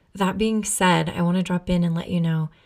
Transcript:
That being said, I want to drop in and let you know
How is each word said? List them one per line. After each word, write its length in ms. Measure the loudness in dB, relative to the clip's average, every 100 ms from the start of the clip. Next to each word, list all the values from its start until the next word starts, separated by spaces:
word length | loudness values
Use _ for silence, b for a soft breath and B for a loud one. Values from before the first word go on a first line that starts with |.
| _
That 240 | -2 -2 0
being 260 | 0 0
said, 460 | -2 0 4 4 2
I 100 | -2
want 160 | 0 0
to 60 |
drop 260 | 0 -2 0
in 160 | 0
and 100 | 0
let 140 | -2 -2
you 140 | -2
know 260 | 0 0 -2 b